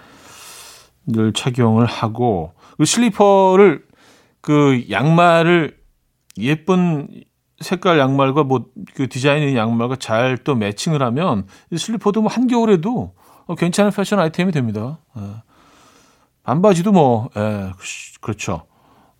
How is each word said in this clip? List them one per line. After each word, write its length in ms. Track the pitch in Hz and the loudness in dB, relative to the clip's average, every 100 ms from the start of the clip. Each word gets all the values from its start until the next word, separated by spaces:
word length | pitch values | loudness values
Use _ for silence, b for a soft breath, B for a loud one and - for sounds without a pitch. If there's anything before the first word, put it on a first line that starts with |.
| B B B B B B B B B _ - | B B B B B B B B B _ -6
늘 260 | 113 110 | -2 0
착용을 500 | 107 135 123 117 110 | -2 -4 0 2 4
하고, 680 | 117 - 113 110 123 92 80 b b b | 2 0 -6 -2 -2 -2 -6 b b b
그 80 | 151 | -2
슬리퍼를, 1000 | - 240 196 202 196 190 185 202 139 - b b b b b | 2 0 4 4 6 4 6 4 4 -6 b b b b b
그 460 | - 147 143 127 120 | 0 4 4 2 -2
양말을, 840 | 101 143 165 175 165 165 175 151 - _ _ _ _ _ - | -2 2 4 4 4 4 2 0 -8 _ _ _ _ _ -6
예쁜 680 | 117 156 156 185 180 151 - - - _ _ _ | -2 -2 0 0 2 -2 -6 -16 -20 _ _ _
색깔 380 | - 180 190 160 | -8 -4 2 2
양말과 460 | 131 139 135 139 | 2 2 2 0
뭐 200 | 139 131 - - - | 0 -2 -4 -14 -16
그 140 | - 131 | -6 -6
디자인 340 | 131 143 147 | -2 0 0
있는 140 | 143 127 | 0 0
양말과 400 | 110 117 120 131 | 0 -2 -2 -6
잘 420 | - 110 131 123 | -4 0 0 -2
또 100 | - | -2
매칭을 480 | 127 104 107 - 151 | -2 -2 -4 -4 -2
하면 440 | 127 127 180 107 92 b b | -2 -2 -2 -4 -6 b b
이 60 | 165 | -8
슬리퍼도 460 | - 220 202 214 | -6 -4 -2 0
뭐 80 | 214 | -2
한겨울에도, 800 | 226 247 240 226 185 180 240 92 - b b b | -2 0 0 2 0 0 -6 -8 -12 b b b
어, 80 | 165 | -6
괜찮은 340 | 170 180 208 | -4 0 -2
패션 300 | 196 190 202 | -2 -4 -2
아이템이 320 | 160 165 185 | -2 -2 -2
됩니다. 480 | 151 117 104 113 160 _ 107 | -2 -4 -4 -8 -12 _ -16
예. 40 | 101 107 - b b b b b b b b _ | -16 -16 -20 b b b b b b b b _
반바지도 480 | - 143 208 170 196 | -4 2 4 2 4
뭐, 360 | 190 135 117 110 104 | 4 4 2 -2 -4
예, 360 | 107 104 95 92 - - - - | -4 -4 -8 -12 -16 -16 -18 -14
그렇죠. 420 | - 104 - 82 - b b b b _ | -10 -8 -8 -8 -10 b b b b _